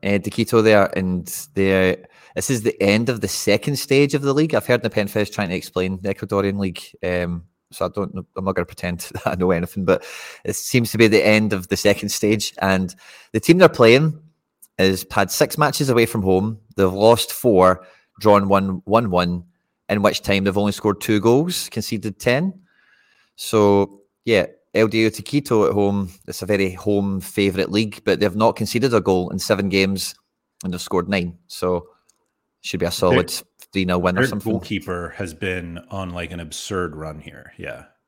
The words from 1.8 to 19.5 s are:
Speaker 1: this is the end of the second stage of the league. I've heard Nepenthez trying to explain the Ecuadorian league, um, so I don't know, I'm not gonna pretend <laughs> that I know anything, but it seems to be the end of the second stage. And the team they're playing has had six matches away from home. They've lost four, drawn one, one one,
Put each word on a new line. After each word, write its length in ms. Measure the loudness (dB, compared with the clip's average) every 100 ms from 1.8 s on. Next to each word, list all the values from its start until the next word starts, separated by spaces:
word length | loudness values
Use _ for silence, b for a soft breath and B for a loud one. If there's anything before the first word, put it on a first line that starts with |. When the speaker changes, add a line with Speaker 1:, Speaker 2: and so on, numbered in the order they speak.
| 2 0 -8 b b -8
Speaker 1:
this 140 | -2
is 140 | 0
the 160 | 0 0
end 260 | 2 2 2
of 140 | -2
the 60 | -4
second 500 | -4 0 0 0 -6
stage 360 | 0 2 2
of 80 | 0
the 100 | 0
league. 200 | 0 0
I've 120 | 0 0
heard 180 | 0
Nepenthez 480 | 0 -2 -2 -2 -4
trying 180 | -4 -4
to 60 | -4
explain 440 | -6 -4 -4 -4
the 120 | -6
Ecuadorian 460 | -6 -4 -2 0 -2
league, 220 | -4 -6 -16 -10
um, 420 | -4 -2 -4 -6 -10 _ _
so 140 | -6 -6
I 40 |
don't 240 | -4 -6
know, 120 | -8 -12 -8
I'm 80 | -4
not 100 | -4
gonna 100 | -6
pretend 340 | -8 -8 -8
<laughs> 140 | -10
that 140 | -8 -6
I 80 | -2
know 160 | 0
anything, 340 | 0 -2 -6 0
but 200 | 0 B B B B
it 120 | -10 -8
seems 360 | -2 -2 0
to 60 | 4
be 100 | 4
the 180 | 6 4
end 280 | 2 2
of 160 | -2 -4
the 80 | 0
second 320 | 2 0 -2
stage. 440 | -2 0 0 -2 -4
And 320 | 0 0 -2 -8 B B B
the 80 | -6
team 180 | 2 6
they're 120 | 6
playing 500 | 8 8 8 4 -2 _ _ _ _ -20 0
has 280 | 2 2 -2
had 220 | -2 0
six 260 | 0 0 2
matches 320 | -2 0 2
away 160 | 2 2
from 180 | 0
home. 360 | 2 2 0 -6 _ 0
They've 160 | 0
lost 400 | 4 6 6 2
four, 540 | -2 2 6 6 4 b b b _
drawn 300 | 4 4 4
one, 320 | 0 0 -6 0
one 260 | 0 2
one, 340 | 0 0 -4 -8